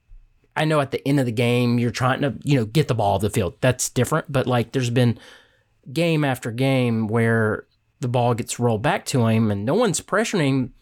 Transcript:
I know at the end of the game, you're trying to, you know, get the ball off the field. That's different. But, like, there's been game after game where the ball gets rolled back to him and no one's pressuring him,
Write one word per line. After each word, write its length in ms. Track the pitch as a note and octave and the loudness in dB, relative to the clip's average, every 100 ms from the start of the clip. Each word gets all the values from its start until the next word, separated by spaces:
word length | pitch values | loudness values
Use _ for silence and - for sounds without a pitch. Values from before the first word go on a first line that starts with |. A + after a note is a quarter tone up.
| _ - - _ _ - | _ -20 -20 _ _ -4
I 80 | |
know 160 | D#3 D#3 | 0 0
at 100 | C3+ | 0
the 160 | - C3+ | -4 0
end 140 | C#3+ | 0
of 60 | B2 | 0
the 60 | |
game, 460 | A2+ A#2+ B2 A#2+ A#2+ | 0 2 2 2 2
you're 120 | A#2+ | 0
trying 300 | - B2+ C3 | 0 -2 0
to, 120 | C#3+ A2 | -2 -4
you 120 | - C#3+ | 0 0
know, 80 | |
get 240 | G#2+ C3+ C3 | 2 0 0
the 60 | |
ball 220 | A#2 G2+ G2 | 0 2 2
off 40 | |
the 80 | G2+ | 0
field. 240 | A#2 F2+ - | 0 -2 0
That's 280 | C3 B2 - | 0 0 -4
different. 400 | - A#2+ D#3 - | -2 0 -2 -2
But, 160 | C#3 - | -2 0
like, 260 | B2 A2+ | 0 0
there's 180 | C#3 B2 | -2 -2
been 280 | A#2 A#2+ A2+ - - _ _ _ _ - | 2 2 0 -6 -20 _ _ _ _ -10
game 320 | C3+ E3+ D#3+ | -4 0 0
after 260 | D3 B2+ B2+ | 0 -2 -6
game 580 | A2+ C3+ C3+ B2 A2+ A2 | -2 0 2 2 0 0
where 580 | A2+ A2+ A2+ A2 G2 - _ _ - | 0 2 2 0 -2 -8 _ _ -10
the 80 | B2+ | -4
ball 260 | B2 A#2+ | 0 0
gets 240 | A2+ - - | 0 -4 -2
rolled 220 | A#2+ A2 | 0 0
back 220 | C3+ G#3 - | 0 -2 -2
to 200 | C3 A2+ | 0 2
him 240 | A2+ A2+ | 2 2
and 140 | G2+ | 0
no 100 | G#2+ | -2
one's 260 | F3+ A#3+ D#3+ | 0 0 -2
pressuring 460 | - F#3+ A3+ G3 C#3+ | -2 -2 0 0 0
him, 260 | C3+ B2+ - | 0 -2 -8